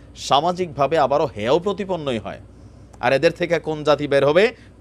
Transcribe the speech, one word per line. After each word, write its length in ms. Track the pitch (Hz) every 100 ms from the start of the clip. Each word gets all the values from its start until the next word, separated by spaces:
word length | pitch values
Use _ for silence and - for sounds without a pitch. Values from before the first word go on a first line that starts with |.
| - -
সামাজিকভাবে 840 | - 135 170 180 175 135 139 160
আবারও 280 | 127 143 147
হেয় 340 | 101 110 165
প্রতিপন্নই 580 | 196 190 190 170 143 113
হয়। 220 | 95 69 - - - - - -
আর 140 | 123
এদের 180 | 135 165
থেকে 280 | 160 170 165
কোন 240 | 156 156
জাতি 240 | 151 143 147
বের 180 | 139 135
হবে? 300 | 165 233 - - -